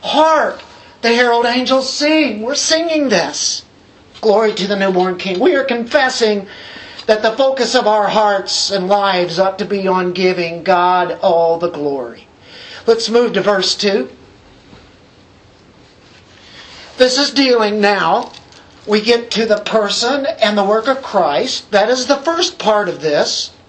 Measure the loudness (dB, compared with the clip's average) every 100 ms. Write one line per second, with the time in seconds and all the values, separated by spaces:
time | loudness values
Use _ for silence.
0 | -2 2 4 4 0 -6 -16 -20 -20 -6
1 | -2 2 2 2 2 -2 0 0 0 -2
2 | 0 2 2 -2 -4 -4 0 0 0 0
3 | 0 0 -2 -4 -6 -6 -10 -20 -20 -20
4 | -20 -6 2 2 2 -2 -4 -2 0 0
5 | 0 -2 -4 0 2 2 0 -4 -2 0
6 | 0 0 0 0 -4 -16 -18 -18 -20 -16
7 | -2 0 0 0 0 0 0 0 2 2
8 | 2 2 2 0 -2 -4 -2 -2 0 2
9 | 2 0 -2 0 0 0 -4 -2 0 0
10 | 0 0 0 0 -4 -6 0 2 4 2
11 | 0 0 2 2 2 2 -2 -4 -4 -4
12 | -8 -12 -20 -20 -20 -20 -20 -10 0 0
13 | 2 2 2 0 0 0 0 -2 0 0
14 | -4 -12 -20 -20 -20 -20 -20 -20 -20 -20
15 | _ _ -20 -20 -20 _ -20 -20 -20 -20
16 | -20 -20 -20 -20 -20 -20 -20 -20 -20 2
17 | 2 4 0 2 4 4 2 2 2 2
18 | 2 0 -2 -12 -20 -20 -20 -20 -2 0
19 | 2 0 0 -4 0 0 0 0 0 -2
20 | -2 -2 -4 0 0 2 2 2 0 -2
21 | 0 0 2 0 -2 -6 -2 0 2 0
22 | 0 0 0 -2 -2 -2 0 0 0 -4
23 | -2 0 0 -4 -8 -12